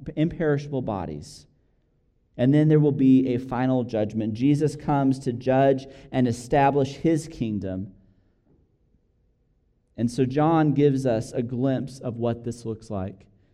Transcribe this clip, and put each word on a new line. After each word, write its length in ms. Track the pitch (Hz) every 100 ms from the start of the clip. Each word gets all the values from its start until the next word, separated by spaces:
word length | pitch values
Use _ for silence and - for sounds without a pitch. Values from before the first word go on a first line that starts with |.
| -
imperishable 680 | - 165 - 160 143 143 135
bodies. 640 | - 98 82 76 - - _ _ _ _ _ _ _ _ _ -
And 180 | 127
then 140 | 147 151
there 100 | 151
will 140 | 147
be 420 | 139 131 131 127
a 40 | 123
final 440 | - 123 127 127
judgment. 520 | 117 110 107 110 110
Jesus 420 | 107 135 147 151 147
comes 420 | - 143 135 135
to 120 | 135
judge 560 | 117 131 127 139 - - - -
and 160 | 131 123
establish 640 | 113 - 147 139 143 135
his 340 | - 160 160 156
kingdom. 680 | - 113 104 95 92 104 - _ _ _ _ _ _ _ _ _ _ _ _ _ _ _ _ _ _ _ -
And 120 | 123
so 160 | -
John 480 | 131 135 151 165 156
gives 320 | 139 143 135
us 280 | 131 110 113
a 100 | 127
glimpse 560 | 117 123 135 127 135 -
of 200 | 123 113
what 260 | 117 117
this 200 | 120 117
looks 240 | 113 107 -
like 380 | 101 95 - _ _ _